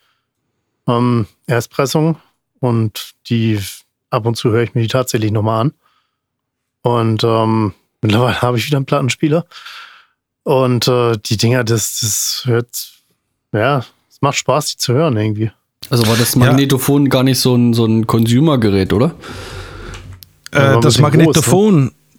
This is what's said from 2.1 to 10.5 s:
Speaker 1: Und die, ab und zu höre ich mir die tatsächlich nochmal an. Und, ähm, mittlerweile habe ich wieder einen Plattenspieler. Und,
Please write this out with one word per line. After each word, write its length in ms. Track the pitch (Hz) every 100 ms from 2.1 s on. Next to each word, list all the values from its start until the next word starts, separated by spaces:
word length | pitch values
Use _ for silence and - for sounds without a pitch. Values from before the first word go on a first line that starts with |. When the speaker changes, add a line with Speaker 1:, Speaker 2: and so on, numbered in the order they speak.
| 156 _ _ _ _
Speaker 1:
Und 520 | 127 117 110 - - _ -
die, 300 | 117 113 107 95 - _ _ _
ab 160 | 127 110
und 100 | 117
zu 140 | 131
höre 120 | 113
ich 120 | 117
mir 80 | 120
die 60 | 113
tatsächlich 440 | 131 123 117 107
nochmal 300 | 107 110 113
an. 100 | 120 - _ _ _ _ _ _ _ _ _ _
Und, 420 | 123 120 113 110
ähm, 480 | 113 113 113 110 107 - _ _
mittlerweile 400 | 110 104 123 104
habe 160 | 123 120
ich 80 | 127
wieder 100 | 143
einen 100 | 135
Plattenspieler. 600 | 143 135 - 156 147 - - - - - - _ _ _ _
Und, 440 | -